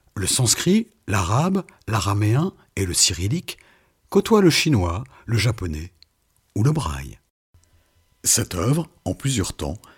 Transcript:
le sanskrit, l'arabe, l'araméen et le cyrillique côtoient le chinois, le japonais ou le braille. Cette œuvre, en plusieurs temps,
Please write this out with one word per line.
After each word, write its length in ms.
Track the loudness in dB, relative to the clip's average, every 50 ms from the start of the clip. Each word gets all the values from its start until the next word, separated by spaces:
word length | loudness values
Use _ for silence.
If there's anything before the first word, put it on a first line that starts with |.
| _ _ -10
le 100 | -6 -4
sanskrit, 600 | -2 0 2 2 2 2 2 2 2 2 2 2 -2 _ _ -6
l'arabe, 560 | -4 -2 -2 0 0 0 0 0 0 0 -2 -4 -6 -14 _ -8
l'araméen 640 | -4 -4 -2 -2 -2 0 0 2 2 2 2 0 0 -4 -8 _ _ -6
et 100 | -4 -4
le 80 | -2 0
cyrillique 680 | 0 0 0 0 -2 -4 -2 -2 -4 -6 -8 -14 _ _ _ _ _ _ _ _ _ _ 0
côtoient 320 | 0 0 2 4 4 6
le 80 | 6 6
chinois, 540 | 4 4 2 2 2 2 2 0 -2 -4 -8 -12 -16 -16 -8
le 120 | -4 -2
japonais 540 | 0 0 0 0 -2 -4 -6 -6 -8 -10 -14 _ _ _ _ _ _ _ _ _ _ _ _ -2
ou 80 | 0 0
le 80 | 2
braille. 480 | 2 0 -2 -4 -6 -8 -10 -12 -16 -18 _ _ _ _ _ _ _ _ _ _ _ _ _ _ _ _ _ _ _ _ -2
Cette 320 | -2 0 0 -2 -2 -4
œuvre, 340 | -2 0 0 0 0 -2 -6 _ _ -6
en 80 | -6 -6
plusieurs 400 | -4 -4 -2 -2 -2 -2 -4 -6
temps, 240 | -6 -6 -6 -8 -8 -12 -20 -20